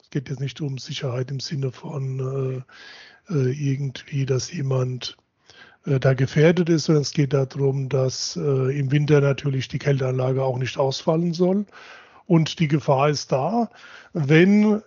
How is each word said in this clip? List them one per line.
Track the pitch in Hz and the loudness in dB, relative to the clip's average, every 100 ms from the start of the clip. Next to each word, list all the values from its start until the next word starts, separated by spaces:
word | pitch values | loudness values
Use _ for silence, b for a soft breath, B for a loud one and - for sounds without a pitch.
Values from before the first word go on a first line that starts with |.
es | _ | _
geht | 147 127 | -8 -6
jetzt | 131 | -8
nicht | 135 - | -8 -6
um | 147 131 | -8 -8
Sicherheit | - 135 135 127 127 | -10 -8 -6 -6 -6
im | 135 | -8
Sinne | - 139 135 | -8 -6 -6
von, | - - 151 135 131 131 135 131 127 - B B B B B - | -8 -12 -8 -6 -6 -6 -4 -4 -6 -12 B B B B B -4
äh, | |
äh, | 151 127 | 0 0
irgendwie, | 147 139 135 139 - - 139 131 | 0 -2 -2 -4 -8 -8 -4 0
dass | 127 - | -2 -2
jemand, | 170 135 131 127 123 - - _ _ B B B B - | -6 -2 -2 -2 -6 -10 -16 _ _ B B B B -2
äh, | 131 | 0
da | 135 | 2
gefährdet | 131 135 156 160 180 170 | 2 0 4 4 4 2
ist, | 165 - | 0 2
sondern | 151 | 2
es | 135 | 2
geht | - 139 | -2 0
darum, | 139 131 139 139 139 131 | 0 -2 -2 -2 -2 -2
dass, | 131 131 - - | 0 -2 -4 -8
äh, | 175 147 131 131 143 | -4 -2 0 0 -2
im | 135 | 0
Winter | 147 147 147 | 0 4 4
natürlich | 139 135 143 135 - | 4 0 -2 -4 -4
die | 131 | -4
Kälteanlage | 143 139 131 131 131 131 | 0 0 0 -2 0 0
auch | 131 123 | -2 -2
nicht | 123 - | -6 -2
ausfallen | 135 131 - 160 175 | -2 0 0 0 0
soll. | 165 180 196 208 B B B B B - | 0 0 0 -4 B B B B B 2
Und | 165 156 - | 4 4 0
die | 156 | 0
Gefahr | 151 - 131 151 | 0 2 2 2
ist | 143 - | 0 -2
da, | 135 156 233 220 B B B B | -2 0 0 -2 B B B B
wenn | 175 135 156 190 208 214 208 | -4 4 6 8 6 4 2